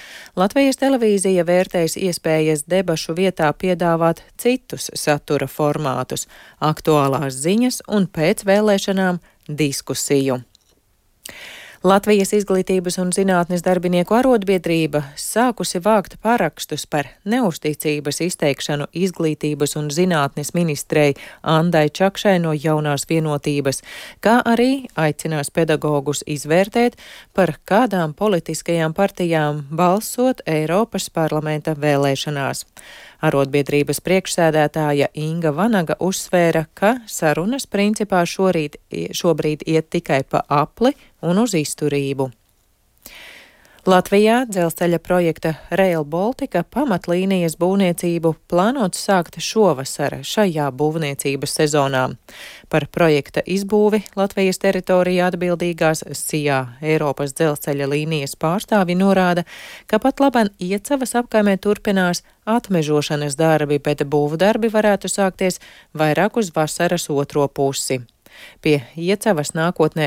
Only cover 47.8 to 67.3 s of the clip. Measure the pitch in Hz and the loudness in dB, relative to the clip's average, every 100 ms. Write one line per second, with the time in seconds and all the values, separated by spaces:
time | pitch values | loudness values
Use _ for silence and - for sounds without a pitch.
47.8 | 180 170 175 170 160 156 _ 175 208 277 | 2 0 -2 0 0 -2 _ 0 2 0
48.8 | 185 - - 190 165 - - 220 196 131 | -2 -2 0 0 0 -6 -4 2 4 2
49.8 | 131 - 139 131 135 220 202 156 143 127 | -4 -4 -4 -4 -4 0 0 0 -2 0
50.8 | 151 165 143 139 143 135 139 - 156 151 | -2 0 -4 -4 -4 -4 -4 0 2 2
51.8 | 139 131 127 135 - - - - - 156 | 2 0 -2 -6 -16 -20 -20 -20 -4 -2
52.8 | 147 - 165 147 - - - 190 196 208 | -2 2 4 4 0 -6 -4 -4 0 2
53.8 | 208 214 - 196 196 - 190 180 196 185 | 4 2 -2 -4 -2 0 0 2 0 0
54.8 | 190 180 180 180 180 175 180 170 175 165 | 2 2 2 2 0 0 -2 -2 -2 0
55.8 | 160 160 - 143 - 156 147 135 123 123 | 0 0 -6 -10 -6 -2 0 0 -2 -6
56.8 | 151 156 151 135 143 - 160 147 - 143 | -2 0 0 -2 -6 0 0 0 -4 -4
57.8 | 139 147 156 156 139 - 160 196 - 214 | -2 -2 -2 -4 -4 -4 -2 -2 0 0
58.8 | 175 180 196 190 180 175 170 - - - | 2 2 4 4 2 0 -4 -12 -20 -20
59.8 | - 214 269 - 277 247 202 - 180 202 | -2 0 0 2 2 2 0 -2 -4 -4
60.8 | - 285 247 240 240 220 202 190 208 208 | -2 -4 -2 -2 0 2 2 2 0 -2
61.8 | 214 190 180 175 - _ - 233 - 175 | 0 0 0 -2 -8 _ -2 -2 0 -2
62.8 | 151 147 143 147 147 135 160 156 147 143 | 2 0 0 -4 -4 0 2 2 2 0
63.8 | 147 147 143 147 147 160 196 226 226 214 | 0 -2 0 0 0 2 2 2 0 2
64.8 | 208 196 190 - 190 - 185 - - - | 2 0 -2 -2 -2 0 -2 -4 -12 -20
65.8 | _ 151 156 151 208 240 185 160 151 - | _ -2 0 2 0 0 -2 -2 -2 -2
66.8 | 175 175 - 139 143 | -2 -2 -2 -4 -2